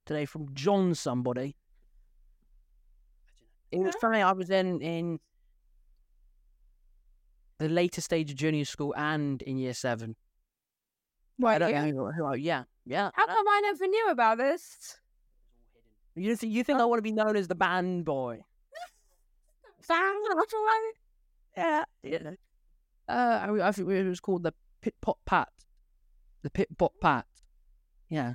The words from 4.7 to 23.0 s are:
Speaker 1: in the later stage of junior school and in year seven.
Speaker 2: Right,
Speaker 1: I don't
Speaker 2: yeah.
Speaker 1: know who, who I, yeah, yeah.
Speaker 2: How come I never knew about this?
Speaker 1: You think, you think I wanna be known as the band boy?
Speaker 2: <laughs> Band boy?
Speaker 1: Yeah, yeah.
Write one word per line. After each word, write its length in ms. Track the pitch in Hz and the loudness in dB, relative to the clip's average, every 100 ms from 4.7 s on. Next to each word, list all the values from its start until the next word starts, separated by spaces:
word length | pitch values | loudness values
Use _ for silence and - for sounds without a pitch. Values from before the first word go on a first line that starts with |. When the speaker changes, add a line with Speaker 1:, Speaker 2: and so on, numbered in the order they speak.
| 175 | 0
Speaker 1:
in 380 | 165 165 170 160 _ _ _ _ _ _ _ _ _ _ _ _ _ _ _ _ _ _ _ _ _ _ _ _ | -2 -2 -2 -4 _ _ _ _ _ _ _ _ _ _ _ _ _ _ _ _ _ _ _ _ _ _ _ _
the 100 | 156 | -2
later 320 | 165 180 - | 2 0 -2
stage 280 | - 165 151 | -2 -2 -2
of 60 | 139 | -2
junior 280 | 156 156 143 | 0 0 -2
school 280 | - 147 - | -4 -6 -4
and 460 | 147 156 143 135 | -2 -2 -2 -4
in 160 | - 131 | -4 -4
year 160 | 131 | -4
seven. 420 | 123 131 113 113 113 _ _ _ _ _ _ _ _ _ _ _ _ | -4 -4 -4 -6 -12 _ _ _ _ _ _ _ _ _ _ _ _
Speaker 2:
Right, 160 | 247 214 | 2 4
Speaker 1:
I 40 | |
don't 120 | 170 | 4
Speaker 2:
yeah. 140 | 143 151 | 2 0
Speaker 1:
know 200 | 135 110 | -2 -4
who, 60 | |
who 140 | 156 151 | -4 -4
I, 100 | 131 | -2
yeah, 280 | 151 156 123 _ - | -2 -4 -6 _ -6
yeah. 240 | 143 202 - | -2 -2 2
Speaker 2:
How 100 | 427 | 2
come 220 | 392 415 | 2 2
I 140 | 415 | 2
never 240 | 415 349 381 | 2 -2 0
knew 220 | 415 453 | 2 2
about 260 | 269 226 226 | 4 4 4
this? 600 | 269 339 - - - - _ _ _ _ _ _ _ _ _ _ _ - | 0 -2 -6 -20 -20 -20 _ _ _ _ _ _ _ _ _ _ _ -6
Speaker 1:
You 200 | 190 226 | -2 -2
think, 180 | 220 | -2
you 100 | 220 | -2
think 160 | 247 277 | 2 4
I 60 | 233 | 4
wanna 160 | 233 | 2
be 100 | 220 | 0
known 240 | 214 214 208 | 0 2 2
as 120 | 180 | 0
the 80 | 175 | 0
band 500 | 185 180 180 180 160 | 2 2 0 -2 -2
boy? 380 | 139 127 117 - _ _ 587 698 _ _ | -2 -2 -6 -14 _ _ -16 -16 _ _
Speaker 2:
<laughs> 800 | _ _ _ _ _ - _ - | _ _ _ _ _ -20 _ -2
Band 360 | 330 381 392 427 | 2 2 0 -2
boy? 720 | 349 440 440 427 440 440 440 _ _ _ _ _ - | 0 0 0 2 2 0 -8 _ _ _ _ _ -4
Speaker 1:
Yeah, 280 | - 311 - _ | 0 0 -2 _
yeah. 280 | - 165 165 180 _ _ _ _ _ _ | -8 -6 -6 -14 _ _ _ _ _ _